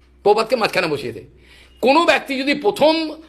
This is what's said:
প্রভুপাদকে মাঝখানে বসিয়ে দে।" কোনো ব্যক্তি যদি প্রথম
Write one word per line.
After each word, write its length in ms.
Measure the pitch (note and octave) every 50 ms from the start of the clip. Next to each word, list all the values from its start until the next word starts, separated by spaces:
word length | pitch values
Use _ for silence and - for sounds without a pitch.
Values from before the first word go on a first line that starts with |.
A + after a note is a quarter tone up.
| _ _ _ _ -
প্রভুপাদকে 320 | F#3+ G#3 G#3+ A3 A3 B3+
মাঝখানে 320 | A#3+ G#3 F3 - F3 F3+ E3
বসিয়ে 260 | D3 B2 A#2 A#2+ -
দে।" 80 | - - - _ _ _ - - - - _ _ -
কোনো 240 | - B3 C#4 D#4+ E4+
ব্যক্তি 340 | E4 C#4 C4 - - C4+ B3+
যদি 140 | C4+ C#4 C#4+
প্রথম 580 | D4 A#3+ G#3 G3 - C4+ D#4 D#4+ E4 D#4+ D#4 D4+ - -